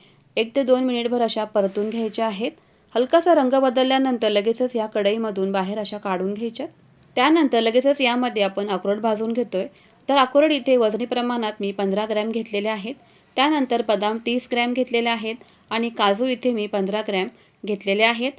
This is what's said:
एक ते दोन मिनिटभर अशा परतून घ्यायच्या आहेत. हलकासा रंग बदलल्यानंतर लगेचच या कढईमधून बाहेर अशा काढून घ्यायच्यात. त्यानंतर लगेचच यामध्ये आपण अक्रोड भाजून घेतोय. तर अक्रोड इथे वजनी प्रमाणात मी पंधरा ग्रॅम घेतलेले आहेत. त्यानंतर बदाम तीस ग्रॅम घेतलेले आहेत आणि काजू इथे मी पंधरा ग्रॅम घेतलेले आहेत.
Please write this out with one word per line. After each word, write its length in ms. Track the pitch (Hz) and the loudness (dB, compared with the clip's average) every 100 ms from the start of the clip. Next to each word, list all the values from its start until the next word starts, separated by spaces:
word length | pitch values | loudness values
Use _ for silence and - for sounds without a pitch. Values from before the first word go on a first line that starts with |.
| _ _ _ - | _ _ _ -4
एक 180 | 226 277 | -2 -2
ते 80 | |
दोन 200 | 254 254 | 2 2
मिनिटभर 380 | 254 240 233 240 | 2 -2 -2 0
अशा 220 | 226 220 214 | 0 -2 -2
परतून 440 | 214 196 196 214 | 0 0 -2 -4
घ्यायच्या 360 | 226 220 208 226 | -4 -4 -2 -4
आहेत. 260 | 196 240 - _ _ _ 262 | -4 -6 -8 _ _ _ -2
हलकासा 380 | 247 330 339 320 | 2 4 6 4
रंग 240 | 254 269 | 4 2
बदलल्यानंतर 680 | 262 247 254 262 269 240 220 | 2 2 2 2 2 0 0
लगेचच 460 | 208 202 226 254 240 | 2 0 -2 -2 -2
या 100 | 214 | -4
कढईमधून 640 | 220 202 220 226 196 190 | 0 0 0 -2 -4 -2
बाहेर 280 | 196 190 214 | -2 -4 -6
अशा 180 | 208 208 | -8 -8
काढून 360 | 208 180 190 | -6 -4 -4
घ्यायच्यात. 340 | 208 233 233 302 - _ _ _ - | -4 -8 -8 -10 -12 _ _ _ 0
त्यानंतर 460 | 269 330 285 233 | 4 4 4 2
लगेचच 400 | 226 233 262 277 | 2 4 2 2
यामध्ये 420 | 254 240 247 214 | 2 2 0 0
आपण 260 | 196 196 202 | -2 -2 -4
अक्रोड 300 | 185 196 208 | -2 -2 0
भाजून 340 | 226 214 220 | 0 0 -2
घेतोय. 340 | 233 233 185 233 - _ _ - | -2 -2 -4 -6 -10 _ _ 0
तर 80 | 277 | 2
अक्रोड 340 | 254 285 311 | 4 4 4
इथे 240 | 294 240 254 | 4 2 4
वजनी 280 | 220 208 233 | 4 0 -2
प्रमाणात 480 | 240 240 240 214 214 | -2 -2 -2 -4 -4
मी 120 | 202 | -6
पंधरा 340 | 196 196 190 214 | -2 -2 -2 -2
ग्रॅम 200 | 208 214 | -2 -2
घेतलेले 380 | 226 220 208 208 | -4 -4 -4 -4
आहेत. 260 | 220 208 285 _ _ _ - | -4 -8 -12 _ _ _ 0
त्यानंतर 440 | 277 302 254 233 226 | 2 2 0 -2 0
बदाम 300 | 208 208 226 233 | 0 0 -4 -4
तीस 220 | 247 - | -4 -2
ग्रॅम 220 | 240 240 | -2 0
घेतलेले 360 | 247 247 233 233 | -2 -2 -2 -2
आहेत 340 | 226 220 233 - _ _ | -2 -6 -10 -14 _ _
आणि 180 | 220 233 | -4 -4
काजू 360 | 226 208 202 262 | 0 2 2 0
इथे 260 | 247 254 | 0 -2
मी 160 | 233 208 | -2 -2
पंधरा 340 | 208 190 208 214 | -2 -2 -2 -2
ग्रॅम 200 | 196 202 - _ _ | -4 -4 -8 _ _
घेतलेले 400 | 208 202 202 196 | -8 -6 -2 2
आहेत. 280 | 226 233 254 | 2 0 -6